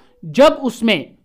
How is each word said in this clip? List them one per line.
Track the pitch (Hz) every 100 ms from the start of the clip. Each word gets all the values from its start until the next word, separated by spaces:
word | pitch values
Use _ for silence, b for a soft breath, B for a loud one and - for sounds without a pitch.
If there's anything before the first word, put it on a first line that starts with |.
| b b 165
जब | 147 294 -
उसमें | 262 - 226 180 123 _